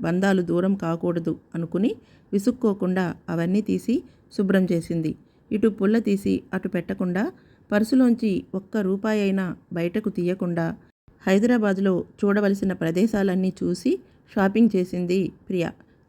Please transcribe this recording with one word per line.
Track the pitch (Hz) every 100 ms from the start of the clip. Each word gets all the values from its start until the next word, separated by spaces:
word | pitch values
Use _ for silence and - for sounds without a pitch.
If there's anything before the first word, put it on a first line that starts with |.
బంధాలు | 170 175 196 190
దూరం | 170 170 190 196
కాకూడదు | 165 165 175 170 165 - _ 160
అనుకుని, | 165 180 233 440 - - -
విసుక్కోకుండా | 202 226 247 226 196 185 185 175 170 -
అవన్నీ | 160 170 196
తీసి | 208 185 - 262 - - _
శుభ్రం | - 196 190 185
చేసింది. | 170 165 170 160 - _ _ -
ఇటు | 214 220
పుల్ల | 214 196 226
తీసి | 220 196 196 185 -
అటు | 185 180
పెట్టకుండా, | 180 170 196 180 180 285 - _ _ -
పర్సులోంచి | 208 220 262 247 226 220 180 - 190
ఒక్క | 196 226
రూపాయైనా | 190 196 214 214 196 190 180 160 -
బయటకు | 175 175 214 214
తీయకుండా, | - 175 185 180 170 165 - _ _ _ _ -
హైదరాబాదులో | 196 240 247 208 190 196 180 - - 202
చూడవలసిన | 202 202 196 196
ప్రదేశాలన్నీ | 180 165 170 220 214 196 185 185 -
చూసి | 175 180 254 381 - _ _ -
షాపింగ్ | 196 208 226 196
చేసింది | 180 180 175 185 175 - -
ప్రియ. | 185 160 - _ _